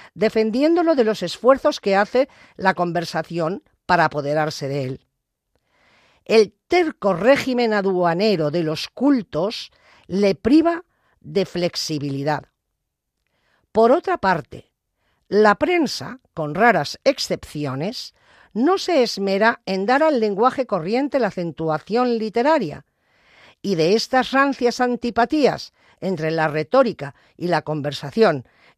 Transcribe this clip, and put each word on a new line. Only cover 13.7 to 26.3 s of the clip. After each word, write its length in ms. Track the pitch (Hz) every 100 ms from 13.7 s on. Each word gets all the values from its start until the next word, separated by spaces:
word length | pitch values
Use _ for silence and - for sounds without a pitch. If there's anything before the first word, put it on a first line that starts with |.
Por 200 | 208 226
otra 260 | 302 - 359
parte, 540 | 196 175 127 - - _ _ _ _ _ -
la 280 | 202 214 202
prensa, 640 | 302 349 285 - 135 247 _ -
con 180 | 151
raras 460 | 151 233 185 143 -
excepciones, 1080 | - 285 - 175 - 151 147 131 175 247 - _ _ _ _
no 240 | 202 277 381
se 240 | - 330
esmera 600 | 233 - 196 196 220 240 -
en 220 | 190 202
dar 160 | 262
al 160 | 320 269
lenguaje 480 | 214 196 247 254 247
corriente 520 | 185 160 233 277 277
la 80 | 214
acentuación 920 | 180 170 151 160 151 - 214 247 233
literaria, 640 | 220 226 254 320 175 139 - _ _ _ _ _ - _
y 140 | 202 180
de 180 | 160
estas 380 | 220 - 262 247
rancias 480 | 269 277 269 240 -
antipatías 960 | 247 240 240 233 233 311 247 151 - _ _ _
entre 300 | 185 180
la 180 | 156